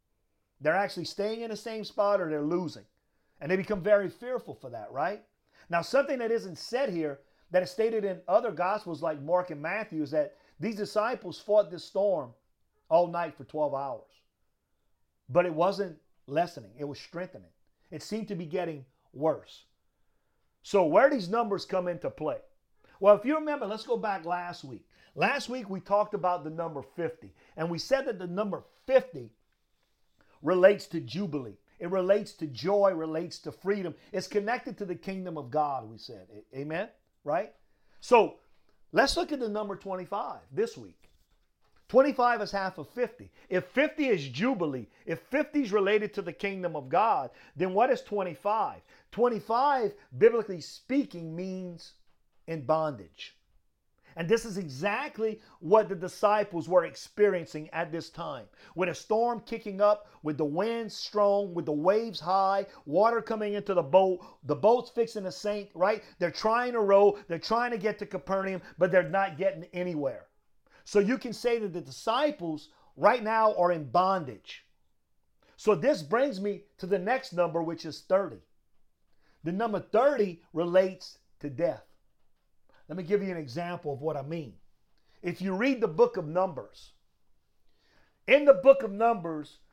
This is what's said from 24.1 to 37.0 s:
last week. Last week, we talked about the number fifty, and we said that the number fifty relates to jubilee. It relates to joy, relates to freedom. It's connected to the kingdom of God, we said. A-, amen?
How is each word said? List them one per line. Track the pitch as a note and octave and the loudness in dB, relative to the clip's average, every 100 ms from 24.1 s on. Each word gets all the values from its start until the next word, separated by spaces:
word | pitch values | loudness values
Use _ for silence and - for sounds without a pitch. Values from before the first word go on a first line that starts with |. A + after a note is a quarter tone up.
| F#3+ D#3+ | -4 -4
last | F3 F3 E3+ | -6 -6 -12
week. | C#3 A2 - _ _ | -14 -16 -18 _ _
Last | - F#3 C#4 A3 | -2 0 0 -4
week, | B3+ G3+ | -8 -8
we | F#3+ | -10
talked | - G3+ G#3 | 0 2 2
about | G3+ F3+ F3 | 0 -2 -2
the | D#3 | -4
number | D#3+ E3 D3 | -8 -8 -8
fifty, | B2+ - E3 - G2 - _ - | -12 -6 -6 -8 -16 -20 _ -8
and | E3 | -6
we | E3+ | -6
said | - C4+ C4+ | -2 -2 -2
that | G3+ | -6
the | F3+ | -6
number | F3 G#3 D#3+ - _ - | -4 -4 -6 -10 _ 2
fifty | C4 B3+ C3+ A#2 _ _ _ _ _ _ _ _ _ _ _ | 2 2 -4 -16 _ _ _ _ _ _ _ _ _ _ _
relates | C#3 F3+ F#3 G3+ - | 0 6 6 6 0
to | E3 | -8
jubilee. | C3 D3 G3+ C#3+ A#2+ G2 _ - | -6 -6 -4 -6 -8 -14 _ -12
It | E3+ | -4
relates | F#3+ F#3 G#3 G#3 | 0 2 2 0
to | - D#3 | -10 -10
joy, | A#2+ D3+ G3+ G3 | -6 0 2 4
relates | F3 D#3+ D#3+ F3 - | 2 -4 -6 -6 -10
to | D#3+ | -14
freedom. | C3 F#3 G3+ F3+ C#3 - | -8 -4 -4 -4 -10 -10
It's | G3 F#3 | -8 -4
connected | G#3 G3+ B3 B3 G#3 | -2 -2 -4 -6 -10
to | F#3+ | -8
the | D#3 | -8
kingdom | - F#3+ F3+ D#3+ | -8 -10 -8 -10
of | C3 | -4
God, | D3 D3 C3 A2 | -2 -2 -4 -10
we | A2 | -16
said. | - G#2+ F#2+ | -18 -18 -20
A-, | G#2+ - C3+ | -20 -16 -10
amen? | D3 D#3+ A3+ _ | -6 -6 -6 _